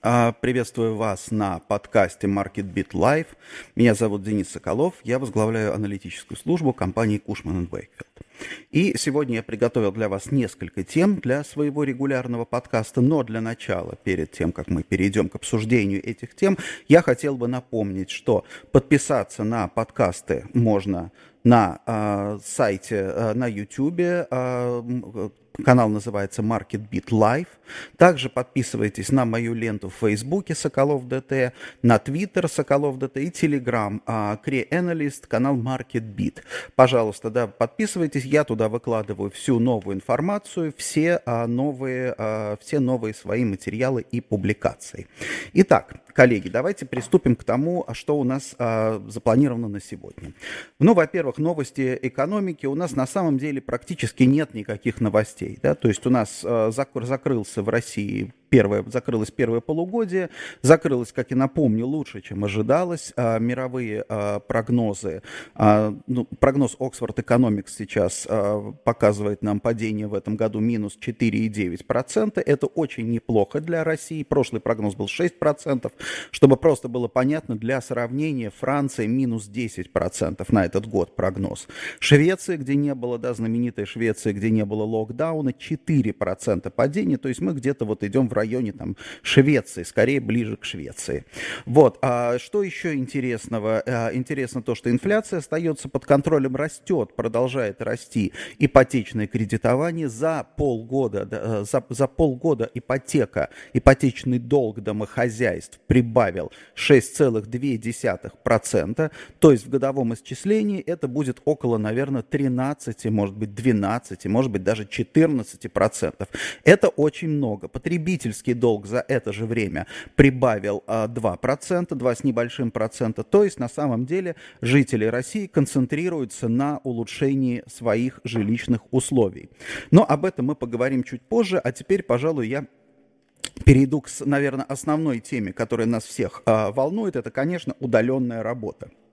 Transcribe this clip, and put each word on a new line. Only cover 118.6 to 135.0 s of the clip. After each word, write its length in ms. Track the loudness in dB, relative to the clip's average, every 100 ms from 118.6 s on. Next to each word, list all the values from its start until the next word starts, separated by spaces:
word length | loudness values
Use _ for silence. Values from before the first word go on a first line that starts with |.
| 2 2 -2
за 200 | -6 -2
это 240 | -2 -2
же 140 | -6 -4
время 420 | -2 -2 -4 -8 -12 -4 4
прибавил, 640 | 4 6 0 0 -4 -6 -4
а, 220 | -4 -2
два 300 | -2 -4 -2
процента, 580 | -4 -4 -2 -4 -2 -2
два 180 | -2
с 120 | 0 0
небольшим 460 | 0 -4 -4 -4
процента. 520 | -2 -4 -2 -4 -4
То 220 | 2 4 4
есть, 120 | 0
на 120 | -8
самом 360 | -4 -2 -2 -2
деле, 300 | -4 -6 -10 -18 -6
жители 460 | 2 4 4 0 0
России 420 | -2 -6 -8 -2
концентрируются 1000 | 0 2 0 0 -2 -4 -4 -6 -6 -2
на 300 | 0 -2 -4
улучшении 800 | -6 -6 -6 -2 0 2 0 -2 -8
своих 520 | -6 0 0 0 -4 -6
жилищных 560 | -2 0 -2 0 -2 _
условий. 580 | -2 0 2 2 -2 -18 _ -14 -12 6
Но 120 | 6
об 220 | 8 2 0
этом 220 | -2 -4
мы 80 | -4
поговорим 480 | -6 -2 0 0
чуть 180 | -4 -10
позже, 360 | _ 0 2 0
а 140 | -2
теперь, 320 | -6 -2 -2
пожалуй, 460 | 2 0 0 -2 -2
я 160 | -4 -6 _ _ _ _ _ _ _ -14 4
перейду 380 | 6 8 6 0
к, 80 | -6
с-, 160 | -6 -2
наверное, 400 | 0 0 -2 -6
основной 540 | -6 -2 0